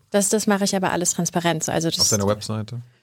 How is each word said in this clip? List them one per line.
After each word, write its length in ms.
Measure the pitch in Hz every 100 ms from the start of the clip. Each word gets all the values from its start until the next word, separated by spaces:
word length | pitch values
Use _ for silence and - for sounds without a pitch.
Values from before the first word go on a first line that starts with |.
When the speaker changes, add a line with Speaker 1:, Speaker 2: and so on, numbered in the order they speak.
| -
Speaker 1:
Das, 220 | 202 196
das 160 | 220 214
mache 180 | 196
ich 100 | 202
aber 180 | 190 185
alles 180 | 170 175
transparent. 540 | - 160 175 170 160
So, 80 | -
also 160 | 165 160
das 100 | 180
Speaker 2:
Auf 80 | -
deiner 180 | - -
Webseite? 540 | 104 - 110 107 123 - _